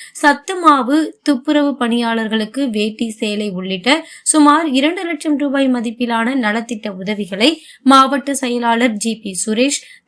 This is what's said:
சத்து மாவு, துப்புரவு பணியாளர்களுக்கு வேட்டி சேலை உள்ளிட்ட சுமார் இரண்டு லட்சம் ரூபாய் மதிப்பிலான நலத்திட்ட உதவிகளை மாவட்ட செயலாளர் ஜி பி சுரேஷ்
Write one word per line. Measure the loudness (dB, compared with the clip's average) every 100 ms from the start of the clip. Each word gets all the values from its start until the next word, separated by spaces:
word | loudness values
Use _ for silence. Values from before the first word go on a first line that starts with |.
| -18
சத்து | 0 0 0 -4 2
மாவு, | 4 4 4 0 0 -4
துப்புரவு | -2 0 2 2 2 0
பணியாளர்களுக்கு | -2 0 0 -2 -2 -2 -2 -4 -2
வேட்டி | -2 -4 -4 -6
சேலை | -4 -4 -4 -4
உள்ளிட்ட | -6 -6 -4 0 0 -2 -10
சுமார் | 0 4 6 4 2
இரண்டு | 0 0 -2
லட்சம் | -6 -6 -2 -2
ரூபாய் | 0 0 0
மதிப்பிலான | 0 -4 -4 -2 -2 0 0
நலத்திட்ட | 0 -2 -4 -8 -8 -8
உதவிகளை | -6 -6 -6 0 0 0 -12 -2
மாவட்ட | 4 6 6 0 -2 -4
செயலாளர் | -2 -2 0 2 0 0
ஜி | -4 -6
பி | -8 -8
சுரேஷ் | -4 0 0 -2 -10 -14